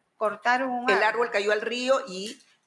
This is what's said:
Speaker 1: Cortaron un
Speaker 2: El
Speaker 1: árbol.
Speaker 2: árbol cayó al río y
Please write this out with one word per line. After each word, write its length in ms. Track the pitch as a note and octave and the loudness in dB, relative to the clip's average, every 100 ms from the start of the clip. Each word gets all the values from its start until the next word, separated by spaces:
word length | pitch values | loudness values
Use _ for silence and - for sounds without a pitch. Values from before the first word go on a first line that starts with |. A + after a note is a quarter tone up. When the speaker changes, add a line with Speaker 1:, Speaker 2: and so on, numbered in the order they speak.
| _ - | _ -4
Speaker 1:
Cortaron 540 | G#3+ G#3 A#3+ B3 C4 | -4 -2 0 2 0
un 180 | B3 B3 | -2 0
Speaker 2:
El 80 | A3 | 2
Speaker 1:
árbol. 80 | |
Speaker 2:
árbol 260 | G#3+ A3+ A#3 | 2 2 0
cayó 200 | G#3+ G#3 | 0 0
al 80 | G#3+ | 0
río 400 | A3 A#3+ B3+ C4+ - | -2 -2 0 0 0
y 320 | F#3 G#3 C4+ _ _ | -10 -10 -12 _ _